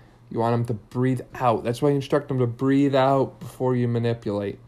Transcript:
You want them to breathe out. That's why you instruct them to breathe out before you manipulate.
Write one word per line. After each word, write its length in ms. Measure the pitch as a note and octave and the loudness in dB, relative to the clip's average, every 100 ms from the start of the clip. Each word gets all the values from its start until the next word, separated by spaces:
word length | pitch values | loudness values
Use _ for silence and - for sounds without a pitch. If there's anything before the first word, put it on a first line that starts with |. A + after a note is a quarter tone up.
| - - - | -20 -20 -10
You 80 | A#2 | -2
want 160 | A#2 | 0
them 100 | A#2+ A#2 G#2 | 0 -2 -6
to 60 | - | -6
breathe 320 | B2 B2+ B2 - | -2 0 -2 -6
out. 280 | - B2 A2 | -2 0 2
That's 200 | A#2+ A#2+ | -2 0
why 80 | D3 | 0
you 60 | C#3+ | 0
instruct 320 | C3+ D3 C#3+ | 0 -2 0
them 100 | C3 | -2
to 80 | A#2+ | -2
breathe 480 | A#2 C3+ C#3 C#3+ | 0 2 4 4
out 440 | C3+ C3 C3+ A#2+ - | 4 4 2 0 -4
before 380 | B2 - B2+ B2 | -16 -4 -2 0
you 100 | A#2+ | 0
manipulate. 720 | A#2 A#2 A#2 A2 G2+ G2+ - | 0 -2 -2 -4 -4 -4 -8